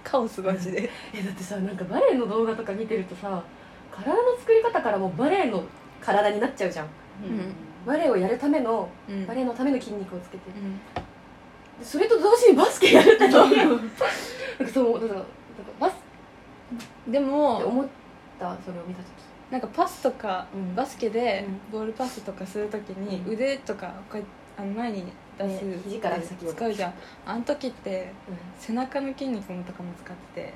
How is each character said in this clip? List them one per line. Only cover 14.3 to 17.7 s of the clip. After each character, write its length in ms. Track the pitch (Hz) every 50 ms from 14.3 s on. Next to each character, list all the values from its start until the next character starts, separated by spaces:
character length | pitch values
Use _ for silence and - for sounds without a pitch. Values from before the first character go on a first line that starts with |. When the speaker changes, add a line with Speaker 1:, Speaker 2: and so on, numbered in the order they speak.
| - 508 508 523 - - 262 - -
Speaker 2:
そ 200 | 269 254 233 233
う、 60 | 226
な 60 | 226
ん 40 | 220
か、 60 | 202
な 60 | 190
ん 20 | 185
か 60 | - - - - - - - 196 - - -
バ 100 | 277 370
ス 60 | 381 - - - - - - - - - - - - - - - 247 233 - - - - - -
Speaker 1:
で 80 | 226 277
も、 380 | 285 269 277 294 302 277 233 202
Speaker 2:
っ 20 |
て 60 | 180
思 180 | 190